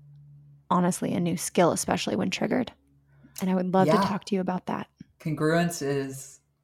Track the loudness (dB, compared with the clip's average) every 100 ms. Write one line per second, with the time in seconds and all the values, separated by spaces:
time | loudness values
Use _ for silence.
0 | -20 -20 -20 -20 -20 -16 0 2 2 0
1 | -2 -2 0 -2 0 4 4 4 0 -2
2 | -2 -2 -2 -2 -2 -2 -4 -10 _ _
3 | _ _ -20 -6 -2 0 2 4 4 4
4 | 2 -2 -2 -2 -2 -4 -4 -6 -8 -18
5 | -20 _ -6 -2 2 2 0 -2 -4 -2
6 | -4 -10 -16 -20 _ _